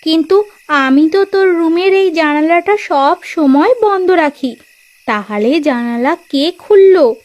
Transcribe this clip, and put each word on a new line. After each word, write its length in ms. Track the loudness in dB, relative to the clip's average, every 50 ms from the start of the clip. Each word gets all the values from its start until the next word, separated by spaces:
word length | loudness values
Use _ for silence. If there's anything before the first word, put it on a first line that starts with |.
| _
কিন্তু 340 | -2 -2 -2 0 0 0 0 0 -2 -10 _ _
আমি 420 | _ -2 -2 0 2 2 2 2 2
তো 120 | 2 0 -2
তোর 220 | 0 0 0 0 0 0
রুমের 380 | 0 0 0 0 0 0 0 0
এই 160 | 2 0 0
জানালাটা 640 | 0 -2 -2 -2 0 0 0 0 0 0 0 0 -2
সব 400 | -2 -2 -4 -2 0 0 0 0 -2 -6
সময় 500 | -12 -4 -2 0 2 2 2 2 2 0 0
বন্ধ 260 | 0 -2 0 0 0 0
রাখি, 400 | 0 2 0 -2 -2 -6 -10 -10 -10 -10 -20 _ _ _ _ _ _ _ _
তাহলে 420 | -6 -6 -6 -6 -6 -6 -4 -2 0 0 0
জানালা 540 | -2 -2 -4 -4 -4 -6 -6 -4 -2 -4 -4 -4 -8 _
কে 140 | -4 -4 -4 -4
খুললো? 540 | -4 -8 -4 0 4 4 6 6 6 4 2 0 0 -4 _